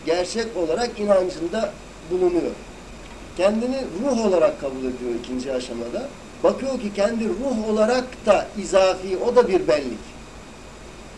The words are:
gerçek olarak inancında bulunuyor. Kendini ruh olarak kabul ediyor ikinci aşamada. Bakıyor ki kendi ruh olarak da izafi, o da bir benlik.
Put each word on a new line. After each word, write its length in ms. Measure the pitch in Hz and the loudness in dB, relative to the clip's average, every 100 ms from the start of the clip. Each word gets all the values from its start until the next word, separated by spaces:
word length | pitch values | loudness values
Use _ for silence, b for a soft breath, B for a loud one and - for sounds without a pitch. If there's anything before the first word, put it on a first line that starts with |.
| 147 | -2
gerçek 520 | 170 180 220 220 - | 0 0 -2 -4 -2
olarak 420 | 160 208 240 208 | 0 0 -2 0
inancında 720 | 208 190 180 156 170 214 - - - - 165 | 4 4 4 -2 -4 -2 -2 -4 -16 -16 -4
bulunuyor. 400 | 180 180 170 131 - - - - - - - - - | 2 4 4 0 -4 -10 -16 -16 -16 -16 -16 -10 2
Kendini 400 | 190 220 247 269 254 165 | 2 4 0 -2 -4 -2
ruh 220 | 277 233 214 | 0 2 4
olarak 360 | 180 156 - | 6 4 2
kabul 180 | 143 131 | -4 -4
ediyor 320 | 127 123 123 117 | -4 -4 -4 -4
ikinci 300 | 120 127 127 | -4 -6 -2
aşamada. 540 | 127 123 117 117 180 269 - - - | -4 -4 -6 -6 -6 -6 -10 -16 0
Bakıyor 360 | 165 - 269 254 | 2 2 0 -4
ki 120 | 208 202 | -4 0
kendi 340 | 202 233 220 | 0 0 -2
ruh 400 | 175 269 226 220 | -2 -2 -2 0
olarak 340 | 214 220 254 254 - - | 2 4 2 -2 0 4
da 220 | 180 - 208 | 4 2 -6
izafi, 600 | 180 - 285 269 190 180 | 2 6 6 4 -2 -2
o 180 | 233 247 | 4 6
da 120 | 233 | 6
bir 200 | 185 151 | 4 4
benlik. 320 | 151 131 110 - - - - - - - - - - - | 2 2 -8 -12 -16 -18 -18 -18 -18 -18 -18 -18 -18 -18